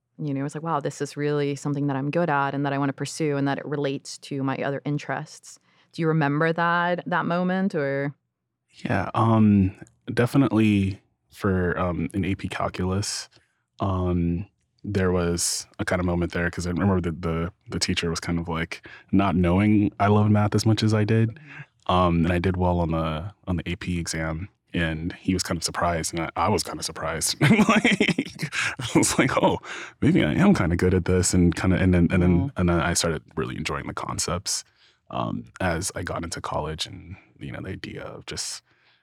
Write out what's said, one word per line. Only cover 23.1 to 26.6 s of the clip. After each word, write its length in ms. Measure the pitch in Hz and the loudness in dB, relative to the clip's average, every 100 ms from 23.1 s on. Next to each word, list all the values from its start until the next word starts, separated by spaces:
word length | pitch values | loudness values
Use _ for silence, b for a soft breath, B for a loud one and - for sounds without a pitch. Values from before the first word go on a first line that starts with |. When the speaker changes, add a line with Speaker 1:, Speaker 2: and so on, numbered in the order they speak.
| 78 95 - - | -4 -8 -12 -6
Speaker 2:
on 100 | 90 | -4
the 60 | - | -4
A 60 | 87 | -6
P 240 | - 87 | -4 -4
exam, 500 | 82 80 80 80 92 _ _ | -4 -6 -6 -6 -10 _ _
and 400 | - 85 80 82 | -4 -2 -2 -6
he 200 | - - | -6 -2
was 100 | 92 | -2
kind 140 | - 87 | 0 -4
of 60 | |
surprised, 500 | 82 80 87 85 80 | -4 -2 0 0 -4
and 100 | 87 | -4
I, 60 | 78 - | -6 -2
I 140 | 82 | 0
was 140 | 82 | 0